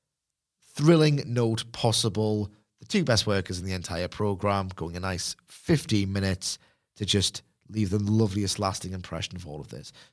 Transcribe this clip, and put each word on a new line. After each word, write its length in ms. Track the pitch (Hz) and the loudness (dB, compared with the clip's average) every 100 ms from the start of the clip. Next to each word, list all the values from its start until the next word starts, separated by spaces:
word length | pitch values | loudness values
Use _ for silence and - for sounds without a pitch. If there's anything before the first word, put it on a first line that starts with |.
| _ _ _ _ _ _ _ | _ _ _ _ _ _ _
thrilling 480 | - 147 165 151 143 - | 2 6 8 6 4 0
note 440 | 120 117 110 - | 0 2 0 -4
possible. 800 | - 120 107 113 98 107 107 101 - _ _ | -2 2 2 2 0 0 0 -2 -8 _ _
The 60 | - | -2
two 180 | 208 | 0
best 240 | 151 113 - | 4 2 4
workers 320 | 98 90 90 | 0 0 -6
in 60 | 95 | -4
the 80 | |
entire 340 | 92 82 85 90 | -6 -4 -4 -4
program 640 | - 107 98 101 101 95 92 | -2 -2 0 0 0 -2 -6
going 200 | 82 90 | -8 -6
a 40 | |
nice 360 | 95 90 - - _ | -6 -4 -6 -10 _
fifteen 680 | - - 160 - 104 98 | -8 0 0 2 0 0
minutes 440 | 98 98 92 - - _ _ _ - | 0 0 -2 -4 -8 _ _ _ -6
to 100 | 101 | 0
just 360 | 101 95 - - _ - | 2 0 -4 -14 _ -8
leave 200 | 107 104 | -4 0
the 100 | 104 | 0
loveliest 580 | 101 110 110 98 98 - | 2 2 2 0 -2 0
lasting 360 | 98 92 92 | -2 -2 -6
impression 420 | 95 90 82 - 90 | -10 -8 -8 -8 -10
of 100 | 85 | -12
all 140 | 73 | -12
of 60 | - | -12
this. 220 | 60 - - - | -14 -16 -20 -20